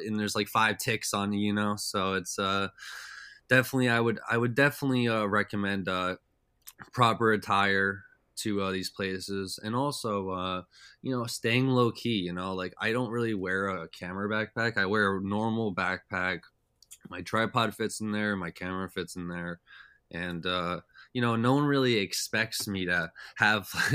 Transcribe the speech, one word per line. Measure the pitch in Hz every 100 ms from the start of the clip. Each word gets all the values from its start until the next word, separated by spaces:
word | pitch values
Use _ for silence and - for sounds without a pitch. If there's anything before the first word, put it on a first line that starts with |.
| 104
and | 107
there's, | 104
like, | 107 101
five | 113 110 98
ticks | - 113 -
on | 101 101
you, | 101 104
you |
know? | 104 104 104
So | - 101 95
it's, | 95 87 -
uh, | 98 98 98 - - - - - - - -
definitely, | 127 123 131 123
I | 117
would, | 117 107 -
I | 117
would | 120
definitely, | 120 143 - 139 127 120
uh, | 113 101
recommend, | 104 101 104 101 98 92
uh, | 92 92 92 _ _ _ _ - - -
proper | - 117 107 110
attire | 107 - 98 101 98 98 98 - _ _ -
to, | 110 101
uh, | 95
these | 95 90
places. | - 98 95 98 98 95 -
And | 107 120
also, | 143 139 113 101 95
uh, | 92 92 92 - - - -
you | 131 123
know, | 117
staying | - 113 123 131
low | 127 117
key, | - 120 107
you | 87
know, | 87 95
like, | 92 92 -
I | 107
don't | 120 117
really | 120 117
wear | 101 92 95 98
a | 92 82
camera | - 90 95 101
backpack. | 110 110 117 113 107
I | 95
wear | 107 101 95
a |
normal | 98 104 113 113 110
backpack. | 90 90 - - 92 92 87 - _ _ _ - - -
My | 90
tripod | 90 113 110 123 113
fits | 101 107 -
in | 107
there, | 107 104 98
my | 85
camera | - 92 95 92
fits | 95 87 92
in | 87
there. | 87 87 85 - - - _ -
And, | 85 87 87 87
uh, | 90 87 87 - - -
you | 127
know, | 120 113
no | 120
one | 139
really | 147 139 127 110
expects | 92 - - 110 110 - 107
me | 98 90
to | 87 82 - - -
have, | 107 107 92 - -